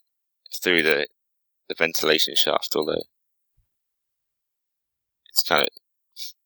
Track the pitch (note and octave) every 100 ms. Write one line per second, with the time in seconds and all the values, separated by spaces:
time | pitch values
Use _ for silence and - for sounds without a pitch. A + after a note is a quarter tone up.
0 | _ _ _ _ _ - F#2 E2+ D#2 D2
1 | - _ _ _ _ _ - - E2 -
2 | D#2 D#2 - C#2+ - D#2 - D2 D#2 D#2
3 | - _ _ _ _ _ _ _ _ _
4 | _ _ _ _ _ _ _ _ _ _
5 | _ _ _ - - D#2 C#2 - _ _
6 | _ - - -